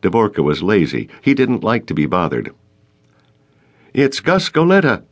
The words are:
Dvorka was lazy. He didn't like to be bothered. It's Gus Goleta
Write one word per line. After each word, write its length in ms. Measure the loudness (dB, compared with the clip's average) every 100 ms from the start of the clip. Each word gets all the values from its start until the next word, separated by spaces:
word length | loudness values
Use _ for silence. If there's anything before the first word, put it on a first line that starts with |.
Dvorka 420 | 0 0 0 0
was 200 | -2 -2
lazy. 460 | 0 0 0 -4 -10 -6
He 120 | -2
didn't 300 | 0 0 0
like 220 | -2 -4 -4
to 60 |
be 120 | -4
bothered. 480 | -2 0 -2 -4 -8 -14 _ _ _ _ _ _ _ _ _ _ _ _ _
It's 260 | 0 0 0
Gus 300 | 0 0 0
Goleta 540 | 0 4 4 2 -2 -6